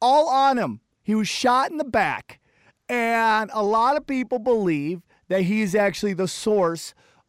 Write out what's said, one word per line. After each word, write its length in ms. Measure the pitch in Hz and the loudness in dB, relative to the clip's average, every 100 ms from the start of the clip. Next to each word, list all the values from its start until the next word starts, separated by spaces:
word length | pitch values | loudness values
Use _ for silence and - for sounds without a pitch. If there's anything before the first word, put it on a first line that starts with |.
all 260 | 247 285 302 | 2 4 4
on 280 | 269 269 247 | 2 2 2
him. 240 | 156 107 _ _ | -2 -6 _ _
He 120 | - | -4
was 140 | 220 208 | -2 -2
shot 420 | - 247 247 269 | -2 2 2 0
in 60 | 302 | -4
the 80 | |
back. 560 | 285 220 165 110 - - _ _ _ _ - | -2 0 0 -4 -10 -20 _ _ _ _ -6
And 640 | 247 226 226 226 214 208 | -4 0 0 2 0 0
a 100 | 220 | -2
lot 360 | 202 226 247 294 | 0 2 2 0
of 80 | 285 | -2
people 320 | 262 233 247 | -4 -2 -2
believe 640 | 226 226 185 151 147 175 _ _ - | 0 0 2 -2 -4 -8 _ _ -4
that 140 | 190 | 0
he 180 | 180 214 | 2 0
is 140 | 208 | 0
actually 400 | 208 202 - 208 | 2 0 0 -4
the 140 | 180 185 | -2 -4
source 640 | - 220 208 170 170 - - _ _ | -4 0 2 2 -2 -10 -18 _ _